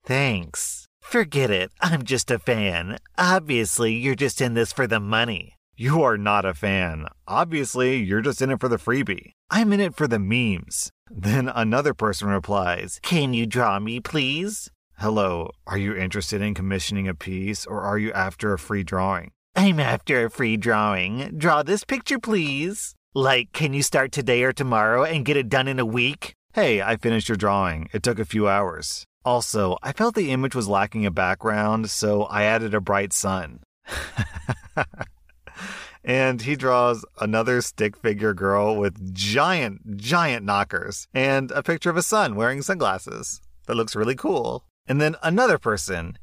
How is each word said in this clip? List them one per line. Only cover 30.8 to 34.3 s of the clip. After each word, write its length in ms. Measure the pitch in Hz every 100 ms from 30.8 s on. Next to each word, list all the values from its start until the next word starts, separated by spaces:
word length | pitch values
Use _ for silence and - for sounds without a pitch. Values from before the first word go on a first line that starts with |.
| 104 113 101
a 60 |
background, 760 | 85 92 92 110 107 107 110 107
so 340 | - 107 104
I 200 | 104 104
added 300 | 104 113 113
a 80 | 104
bright 320 | 95 101 101
sun." 460 | - 98 95 80 60 _ _ -
<laughs> 1000 | - - - -